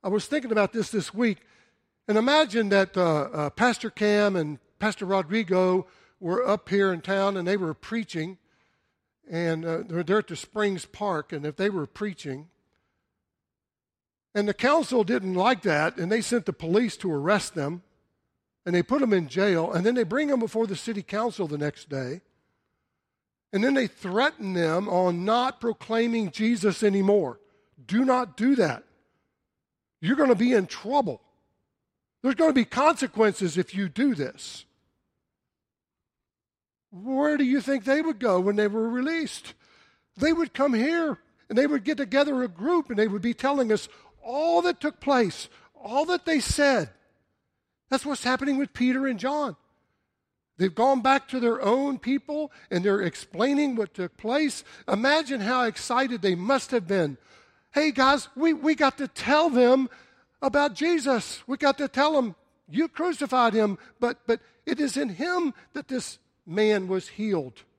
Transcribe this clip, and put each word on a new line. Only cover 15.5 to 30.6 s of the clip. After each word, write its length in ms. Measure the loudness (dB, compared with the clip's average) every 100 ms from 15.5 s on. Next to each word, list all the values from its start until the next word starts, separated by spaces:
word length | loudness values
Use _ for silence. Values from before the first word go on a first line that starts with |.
| 2
that, 360 | 0 2 0 -2
and 140 | -2
they 100 | -2
sent 260 | 0 -2 -2
the 60 |
police 440 | -6 0 0 0 -4
to 160 | -4
arrest 400 | -2 2 0 0
them, 300 | -6 -6 -6 _ _ _ _ _ _ _ _ 0
and 80 |
they 80 | 0
put 200 | 2 2
them 120 | 2
in 140 | 2 0
jail, 440 | 0 2 2 0
and 140 | 0 0
then 80 |
they 100 | 2
bring 260 | 0 0 0
them 100 | 0
before 260 | 0 -2 -2
the 100 | -4
city 280 | -6 -8
council 440 | -6 -4 -4 -4 -6
the 120 | -2
next 300 | -4 -6 -10
day, 320 | -8 -8 -10 _ _ _ _ _ _ _ _ _ _ _ _ _
and 100 | -2
then 120 | 0 0
they 100 | -2
threaten 680 | -6 -6 0 -2 -2 -6
them 360 | -2 0 0 0
on 340 | 0 0 0
not 380 | 0 0 0 -4
proclaiming 680 | -6 -6 -4 0 0 0 -4
Jesus 500 | -2 0 2 0 2
anymore. 580 | 2 2 4 4 2 -6 _ _ _ _ -4
"Do 180 | 0
not 320 | 2 2 0 0
do 200 | 2 4
that. 280 | 2 0 -10 _ _ _ _ _ _ _ _ _ _ _
You're 140 | -2 2
gonna 180 | 4
be 200 | 4 4
in 120 | 2